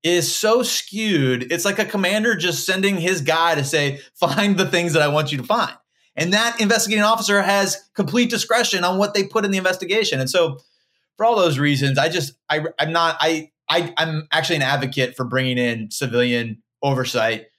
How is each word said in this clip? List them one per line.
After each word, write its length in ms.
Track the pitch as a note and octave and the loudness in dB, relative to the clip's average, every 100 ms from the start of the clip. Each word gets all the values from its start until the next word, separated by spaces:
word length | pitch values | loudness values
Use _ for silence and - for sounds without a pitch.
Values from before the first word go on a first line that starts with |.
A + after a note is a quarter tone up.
is 320 | E3 F3 - | 2 0 0
so 280 | - G#3+ A#3 | 0 2 2
skewed. 880 | B3 - - G3+ A3 E3+ C3 B2+ B2+ | 2 -4 -6 -4 0 2 2 0 -2
It's 140 | E3+ | -2
like 140 | G3 G3+ | -2 -2
a 60 | |
commander 520 | G3+ G#3 F#3 G#3+ G#3+ G3 | -2 -2 0 0 0 0
just 300 | F3 D3 - | -2 -2 -2
sending 300 | F#3+ G3 F#3+ | 0 0 0
his 240 | F3 F#3 | -2 -2
guy 320 | C#3+ D#3+ E3+ | 0 2 2
to 100 | D#3 | 2
say, 360 | C3+ D#3 C#3+ C#3 - | 0 0 0 -4 -14
"Find 440 | - E3 C#3+ G3+ F#3+ | -2 0 2 2 2
the 100 | E3+ | 2
things 240 | F3 E3+ | 0 2
that 80 | D#3+ | 2
I 80 | D3 | 2
want 240 | D3 C#3+ | 2 -2
you 60 | C#3+ | -6
to 60 | |
find." 300 | A#2+ A3+ F#3+ - _ _ _ | -2 -2 -2 -6 _ _ _
And 180 | - E3+ | -6 0
that 260 | G3+ A#3 A#3 | 0 0 0
investigating 420 | G#3 A3 G3+ G#3+ | 2 2 2 2
officer 380 | G#3 A3 - G3+ | 2 2 2 2
has 480 | G3 G3+ G3 - _ | 2 2 0 -4 _
complete 340 | - D3 A3+ A#3+ | -4 0 2 0
discretion 560 | A#3 - A#3 A#3 G3 | -2 0 0 2 0
on 140 | F3 F#3 | 0 0
what 160 | G3+ | 0
they 100 | G#3 | 0
put 200 | G3 A3 G3+ | 0 -2 0
in 40 | |
the 80 | F#3+ | 0
investigation. 600 | F#3 F#3 F3 G#3 G#3 C3+ | 0 -2 -2 -2 0 -2
And 80 | C3 | 0
so 300 | F3+ E3 C3+ _ _ _ _ _ _ | 0 0 -2 _ _ _ _ _ _
for 80 | |
all 120 | A3 E4+ | 2 4
those 220 | F3+ C3+ | 2 2
reasons, 400 | D3 C#3 C#3 C3+ | 0 2 2 2
I 120 | D#3+ | 0
just, 240 | F3 C3+ - _ | -2 -6 -12 _
I, 140 | D#3 D#3 - | -4 -4 -4
I'm 140 | D3+ | -2
not, 240 | E3 E3 D#3+ | 2 0 2
I, 320 | D#3+ D#3+ D#3 _ - | 0 0 -6 _ -2
I, 260 | E3 E3 - | -2 0 -2
I'm 320 | D#3+ D#3 D#3 | -2 -4 -2
actually 260 | D#3 D#3+ D#3+ | -2 0 0
an 60 | |
advocate 540 | C3 C#3 C3 C#3 B2+ - | 0 0 -2 -2 -4 -4
for 80 | |
bringing 340 | A#2+ C3 C3 B2 | -4 -2 0 0
in 320 | B2 A2+ G#2+ | -2 -2 -8
civilian 720 | - B2+ A#2+ B2 A#2+ A#2 G#2+ _ _ | -6 -2 0 0 0 -4 -10 _ _
oversight. 640 | C#3+ C3 B2 A#2+ A2+ A2 - | -2 0 -2 0 0 -2 -8